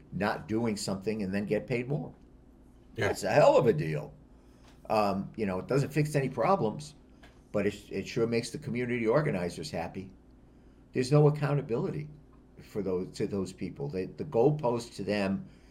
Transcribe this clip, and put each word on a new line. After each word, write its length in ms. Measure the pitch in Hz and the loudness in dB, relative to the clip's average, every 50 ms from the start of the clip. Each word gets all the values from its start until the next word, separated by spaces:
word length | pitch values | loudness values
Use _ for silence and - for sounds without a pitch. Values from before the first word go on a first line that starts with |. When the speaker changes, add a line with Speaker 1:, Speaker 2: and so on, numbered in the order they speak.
| - - | -20 -12
Speaker 1:
not 360 | - - 98 107 113 - - - | -6 -2 -2 -2 -2 -4 -6 -4
doing 300 | 107 113 120 117 107 101 | -2 0 0 0 -2 -2
something 460 | - - 98 98 98 110 107 110 104 | -4 -4 -6 -4 -2 -4 -2 -2 -4
and 100 | 92 95 | -2 -2
then 120 | 101 104 | -4 -2
get 200 | 98 107 107 - | 0 0 -2 0
paid 220 | - 127 120 123 123 | -2 -4 -4 -2 -4
more. 240 | 143 156 - - - - - - - - - - - - - - - - - - - | -4 -6 -6 -8 -14 -18 -20 -20 -20 -20 -20 -20 -20 -20 -20 -20 -20 -20 -20 -18 -6
Speaker 2:
Yeah. 120 | - 101 98 | -2 -2 -2
Speaker 1:
That's 160 | 90 - 98 | -2 -2 -2
a 80 | 92 | 2
hell 260 | 107 135 - 285 302 262 | 6 6 8 8 8 6
of 80 | 147 | 6
a 80 | 117 101 | 6 4
deal. 400 | 76 82 78 78 73 - - - - - - - - - - - - - - - - - - | 2 0 -2 -2 -4 -6 -8 -14 -20 -20 -20 -20 -20 -20 -20 -20 -20 -20 -20 -20 -20 -4 0
Um, 400 | 107 107 107 101 95 98 95 - - | 2 2 2 2 0 -2 -4 -6 -6
you 120 | - 110 98 | -4 -4 -2
know, 100 | 92 92 | -2 -4
it 100 | 90 - | -2 0
doesn't 240 | - 143 135 - | 0 2 2 0
fix 240 | - 156 147 151 - | 0 0 0 2 0
any 140 | 143 131 123 | 0 0 0
problems, 640 | - 123 113 165 196 196 120 107 104 - - - - - - - - - - - - - - - | -2 0 2 2 2 2 2 0 -2 -4 -10 -14 -16 -20 -20 -20 -20 -20 -20 -20 -20 -20 -20 -4
but 140 | - 104 101 | -2 0 2
it, 100 | 101 101 - - - | 2 0 -2 -12 -8
it 180 | - 98 95 - | -6 -6 -6 -4
sure 200 | - 135 - 117 | 0 0 0 2
makes 240 | 120 117 117 - | 2 0 0 -2
the 80 | - - | -8 -8
community 480 | - - 110 120 123 117 120 123 117 107 | -8 -6 -4 -4 -2 -2 -2 0 2 4
organizers 640 | 117 147 156 156 107 92 90 87 87 - 82 - | 4 4 2 2 0 -2 -2 -4 -6 -6 -10 -6
happy. 380 | - 90 82 87 - 95 95 - - - - - - - - - - - - - - - - - - | -6 -6 -6 -6 -8 -10 -12 -12 -16 -20 -20 -20 -20 -20 -20 -20 -20 -20 -20 -20 -20 -20 -20 -6 -2
There's 180 | 127 127 127 | -2 0 4
no 160 | 147 147 151 147 | 6 6 6 6
accountability 800 | 147 147 147 143 143 143 - - 110 127 180 180 92 76 - - - - - - - - - - - - | 4 4 0 0 0 0 0 0 -2 -2 -2 -2 -4 -6 -8 -10 -14 -18 -20 -20 -20 -20 -20 -20 -20 -20
for 220 | - - - 110 95 | -20 -10 -6 -4 -2
those, 240 | 95 92 90 92 - - | 0 0 -2 -2 -4 -4
to 120 | - 110 | -4 -4
those 260 | 98 104 98 95 92 | -2 -2 -2 -4 -4
people. 360 | - - 101 87 - - 71 71 | -6 -8 -8 -8 -6 -6 -8 -6
They, 180 | 76 92 - | -4 -4 -4
the 200 | - - - 104 | -6 -6 -8 -10
goalpost 680 | - - 117 120 147 151 151 - 120 123 120 117 - - - | -2 2 4 6 6 4 4 0 -2 -2 -2 -4 -8 -10 -10
to 60 | 101 | -4
them 420 | 92 104 104 101 98 98 95 - - - - - - | -2 0 0 2 2 0 -2 -4 -8 -16 -20 -20 -20